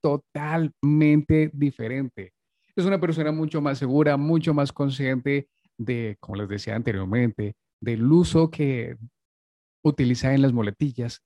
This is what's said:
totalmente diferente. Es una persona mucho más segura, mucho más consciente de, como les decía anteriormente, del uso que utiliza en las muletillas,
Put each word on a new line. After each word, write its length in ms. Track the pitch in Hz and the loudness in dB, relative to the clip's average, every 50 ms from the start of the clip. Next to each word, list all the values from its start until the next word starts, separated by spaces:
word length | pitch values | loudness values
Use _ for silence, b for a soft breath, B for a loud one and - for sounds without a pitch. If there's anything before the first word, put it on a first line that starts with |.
totalmente 1500 | - 151 143 143 - _ - 147 147 151 160 165 160 147 - - - 147 151 151 151 151 151 151 147 - 160 156 156 151 151 | -2 -2 -2 -2 -4 _ -10 -8 -6 -4 -2 0 -2 -2 -4 -2 0 2 4 4 4 6 4 4 4 4 2 2 2 0 0
diferente. 760 | 143 147 143 131 - 113 113 127 135 135 123 _ - 95 92 _ _ _ _ _ _ _ _ - | -2 -2 -2 -2 -4 -8 -6 -6 -6 -6 -8 _ -14 -18 -18 _ _ _ _ _ _ _ _ -6
Es 100 | - 175 | -2 -2
una 160 | 196 196 180 | 0 0 0
persona 300 | 180 165 160 160 151 151 156 | 0 -2 -2 -2 -2 -2 -2
mucho 260 | 156 160 156 - 156 | -2 -4 -4 -4 -2
más 160 | 143 147 139 131 | -2 -2 -2 -2
segura, 380 | 139 123 131 147 156 147 143 139 | -2 0 2 4 4 4 2 2
mucho 360 | 143 156 165 165 160 165 147 | 2 2 0 0 2 2 0
más 180 | 147 143 139 | 2 0 -2
consciente 760 | - - 143 139 131 131 139 131 131 127 123 143 143 143 139 _ _ _ _ _ _ - | -2 -2 -2 -2 -2 -2 -2 -2 -2 -2 -2 0 -2 -2 -2 _ _ _ _ _ _ -10
de, 380 | 113 120 123 117 117 107 101 _ | -6 -4 -4 -4 -4 -6 -8 _
como 160 | - - 98 101 | -12 -10 -8 -8
les 100 | 104 95 | -6 -6
decía 280 | 101 101 - 110 104 | -6 -8 -6 -6 -6
anteriormente, 800 | 117 113 127 104 98 95 92 104 120 123 117 107 - 104 101 - _ _ _ _ _ | -4 -4 -4 -4 -4 -4 -2 0 0 0 0 -2 -4 -8 -8 -8 _ _ _ _ _
del 280 | - 120 117 110 117 131 | -6 -6 -4 0 2 4
uso 380 | 156 175 175 160 170 160 165 160 | 4 4 4 4 4 2 2 2
que 460 | 160 - 151 135 131 120 113 - - 110 110 120 _ _ _ _ _ _ _ _ _ _ _ _ _ _ - | 0 -2 -2 -2 -2 -4 -6 -8 -10 -14 -16 -20 _ _ _ _ _ _ _ _ _ _ _ _ _ _ -2
utiliza 500 | 151 143 - 135 123 123 120 - 131 139 | 0 0 2 2 2 2 2 0 2 4
en 80 | 135 | 4
las 120 | 139 135 123 | 4 4 4
muletillas, 680 | 120 110 101 101 - 151 143 120 - 120 117 - - _ | 2 0 -2 -2 -2 -4 -4 -4 -4 -8 -8 -8 -12 _